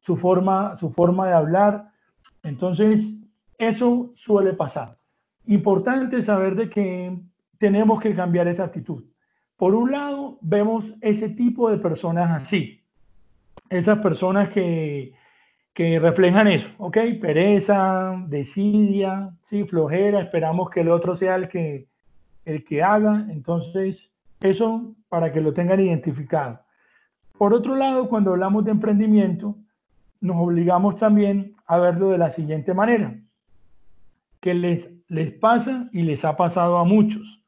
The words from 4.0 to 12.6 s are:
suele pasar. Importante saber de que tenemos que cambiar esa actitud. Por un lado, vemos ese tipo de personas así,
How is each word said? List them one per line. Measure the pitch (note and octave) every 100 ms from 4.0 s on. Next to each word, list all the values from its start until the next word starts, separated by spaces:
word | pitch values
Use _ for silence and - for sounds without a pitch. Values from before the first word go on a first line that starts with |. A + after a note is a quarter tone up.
| A#3+ -
suele | - G3+ F#3+
pasar. | F#3 D3+ D3 A#2+ - _ _ _ _ -
Importante | G3+ G3+ F#3+ B3 C4 B3+ B3+
saber | G#3 G3 F#3+ F#3
de | F3
que | G#3 F#3+ F3+ F3+ F3+ - _ _ -
tenemos | G#3 G3+ A3 A3
que | A3 F3+
cambiar | F3 F3 F3
esa | F3
actitud. | F3+ D#3+ D3+ C3+ - _ _ _ _ -
Por | F3 A3
un | B3
lado, | C#4+ C#4+ C#4 C#4 -
vemos | D#3+ G#3 G#3+ A3+ G#3 -
ese | G#3+ G#3 A3
tipo | - A#3+ - A#3
de | G3+
personas | F3 D#3+ E3+ E3+ F3 D#3+
así, | C3+ F#3